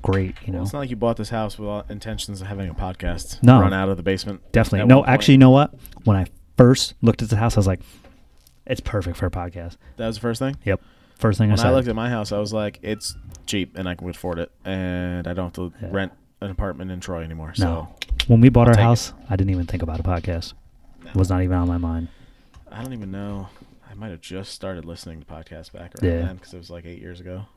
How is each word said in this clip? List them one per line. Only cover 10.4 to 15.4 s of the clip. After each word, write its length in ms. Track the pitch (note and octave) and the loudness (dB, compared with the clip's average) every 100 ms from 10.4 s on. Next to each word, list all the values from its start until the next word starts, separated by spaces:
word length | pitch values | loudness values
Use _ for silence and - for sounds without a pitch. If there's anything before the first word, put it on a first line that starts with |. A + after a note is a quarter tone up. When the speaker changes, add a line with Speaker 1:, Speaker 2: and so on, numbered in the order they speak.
| C3 C#3 - | -4 -4 -4
Speaker 1:
Yep. 160 | F#2 _ _ _ _ | -4 _ _ _ _
First 180 | A2+ G2+ | 0 2
thing 140 | A2 | 2
I 20 | |
Speaker 2:
When 40 | G#2 | 4
Speaker 1:
said. 80 | A#2+ | 4
Speaker 2:
I 60 | |
looked 140 | C3 A#2+ | 2 0
at 80 | A2+ | -4
my 140 | A#2+ | -4
house, 240 | A#2+ G2+ | -4 -4
I 60 | G#2 | -4
was 120 | G#2 | -2
like, 280 | G#2+ G#2 - | -4 -6 -8
"It's 340 | G#2 G#2+ - - - - - | -8 -8 -8 -14 -18 -16 -6
cheap 320 | G#2 F2+ - | -4 -4 -6
and 100 | F2+ | -8
I 80 | F2+ | -8
can 140 | F2+ | -10
afford 300 | E2+ F#2 E2+ | -8 -8 -6
it, 120 | E2+ _ F#2 | -8 _ -8
and 600 | F#2+ F#2 F2+ F2+ F2 E2+ | -6 -4 -4 -6 -6 -6
I 80 | |
don't 120 | F2 | -6